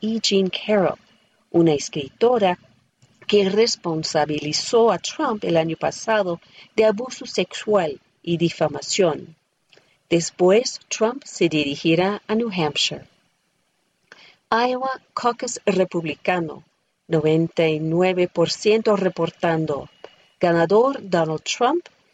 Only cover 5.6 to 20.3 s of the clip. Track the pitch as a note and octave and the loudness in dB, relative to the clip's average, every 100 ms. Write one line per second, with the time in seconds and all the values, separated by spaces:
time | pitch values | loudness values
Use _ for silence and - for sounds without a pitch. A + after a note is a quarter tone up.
5.6 | D#3+ D#3+ D3+ - - A3 F#3 E3+ _ - | 0 -2 -4 -4 -2 0 0 -4 _ -20
6.6 | - - A3 G#3 B3+ - B3 - F3+ - | -6 2 2 2 -6 -12 -8 -4 -4 -6
7.6 | - G#3 D#3+ C3+ _ _ - E3+ E3 - | 0 0 0 -6 _ _ -4 0 0 0
8.6 | D#3 C#3+ - - F3+ C#3 - - _ _ | -2 -4 -6 0 0 0 -8 -20 _ _
9.6 | _ _ _ _ - E3+ E3+ - F3+ G3+ | _ _ _ _ -2 -2 0 2 4 4
10.6 | B3+ - - - A3 C4 - - F3 D#3 | 2 -6 -10 -2 -2 -4 -10 -2 0 0
11.6 | C#3+ C#3+ D#3+ E3 F#3 G3+ - A3 A#3 F3+ | -2 -2 0 2 0 -2 -4 -2 -2 -2
12.6 | D#3 D3 - C#3+ - _ _ _ _ _ | -2 -2 -4 -6 -16 _ _ _ _ _
13.6 | _ _ _ _ _ - - _ - A3 | _ _ _ _ _ -20 -20 _ -2 0
14.6 | B3 B3+ C4 C4 _ - A#3+ A#3 B3 - | 0 -2 -4 -8 _ -4 -4 -2 -6 -6
15.6 | - F#3+ F#3 E3+ D#3+ C#3+ - F3+ D#3+ C#3+ | -2 0 0 -2 -6 -6 -2 -2 -2 -10
16.6 | - _ _ _ - D#3+ D3+ D#3+ E3 - | -20 _ _ _ -2 0 2 2 2 0
17.6 | D#3+ D#3 D#3+ E3 F#3 F3+ F3+ - E3 - | 0 0 -2 0 2 2 0 0 0 0
18.6 | G#3+ A3 A3 G3+ F#3+ F3 E3 - F3 D#3+ | 2 2 2 0 0 -2 -4 -2 -2 0
19.6 | D#3 C#3 C3+ _ - _ _ | -2 -4 -8 _ -20 _ _